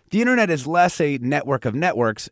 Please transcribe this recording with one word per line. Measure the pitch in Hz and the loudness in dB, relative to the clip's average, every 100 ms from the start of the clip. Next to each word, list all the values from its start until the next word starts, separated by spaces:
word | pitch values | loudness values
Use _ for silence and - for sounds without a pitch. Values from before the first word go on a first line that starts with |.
| _ | _
the | 196 | 0
internet | 240 247 208 | 2 2 2
is | 156 127 | 0 -2
less | 170 175 - | 2 2 2
a | 151 139 | 0 0
network | 123 147 139 135 123 | -2 -2 -2 -2 -2
of | |
networks | 113 175 117 117 110 - | -2 0 0 0 -2 -8